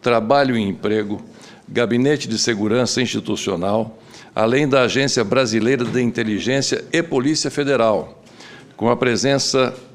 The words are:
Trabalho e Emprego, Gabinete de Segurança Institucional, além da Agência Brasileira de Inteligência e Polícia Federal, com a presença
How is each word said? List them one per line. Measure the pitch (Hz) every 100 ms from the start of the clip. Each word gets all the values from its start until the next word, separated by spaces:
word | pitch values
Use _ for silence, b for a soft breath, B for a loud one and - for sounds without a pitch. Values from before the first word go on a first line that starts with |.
Trabalho | 127 117 110 139 139 117
e |
Emprego, | 101 90 104 107 104 104 - B B B -
Gabinete | 104 117 120 135 147 -
de | 110
Segurança | - 107 104 117 120 -
Institucional, | 120 113 - 104 - 90 95 107 110 - B B B
além | - 110 131 147
da | 135
Agência | 120 107 135 - 104
Brasileira | 123 127 110 110 135
de | 120 123
Inteligência | 120 117 110 101 107 135 135 110 -
e | 160
Polícia | 165 139 131 151 147
Federal, | 139 139 135 113 101 - - B B B B B -
com | 110
a | 117
presença | 127 110 127 139 - 139 123 - -